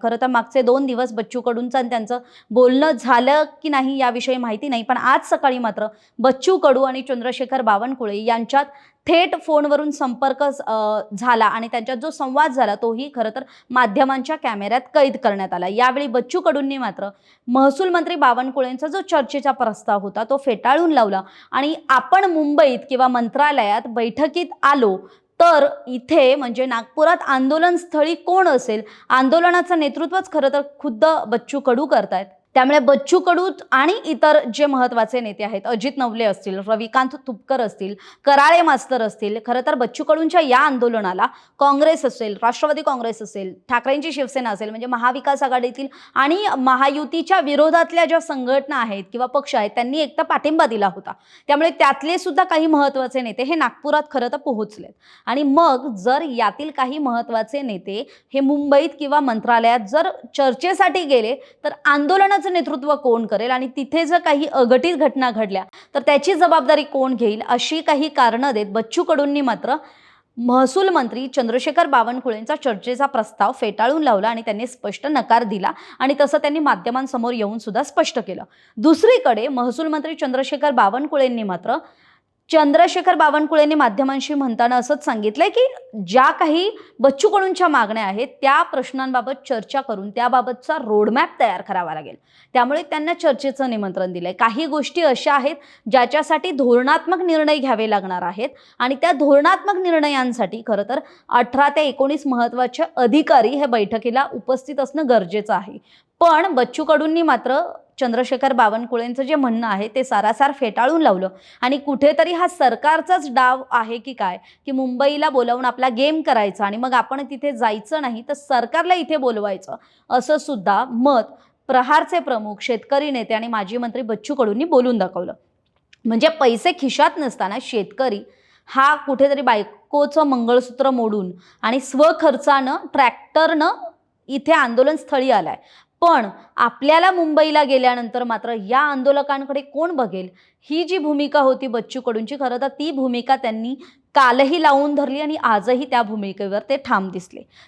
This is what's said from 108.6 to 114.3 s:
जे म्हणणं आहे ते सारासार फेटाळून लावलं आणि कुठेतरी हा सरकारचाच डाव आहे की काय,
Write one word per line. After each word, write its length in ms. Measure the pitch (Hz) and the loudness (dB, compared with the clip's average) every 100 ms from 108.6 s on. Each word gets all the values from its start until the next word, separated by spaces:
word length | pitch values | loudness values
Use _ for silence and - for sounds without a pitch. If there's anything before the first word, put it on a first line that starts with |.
| 220 220 240 233 240 247 | 2 2 -4 -6 -4 -6
जे 120 | 262 | -2
म्हणणं 320 | 302 254 226 233 | 0 0 -2 -2
आहे 220 | 196 214 | -4 -4
ते 160 | 262 | -4
सारासार 480 | 254 214 214 226 277 | -2 0 0 2 0
फेटाळून 500 | 277 226 196 254 330 | 0 -4 0 0 2
लावलं 260 | 285 185 185 - - - | 2 2 -2 -8 -20 -6
आणि 180 | 254 269 | -4 -2
कुठेतरी 540 | 277 262 285 302 330 | -4 2 2 4 0
हा 160 | 339 349 | 0 -2
सरकारचाच 880 | 349 262 240 285 320 311 359 285 | 2 0 2 2 0 2 -2 0
डाव 280 | 247 254 262 - | 2 2 2 -2
आहे 280 | 240 220 233 | -4 -2 -8
की 140 | 269 | -12
काय, 260 | 247 196 | -6 -6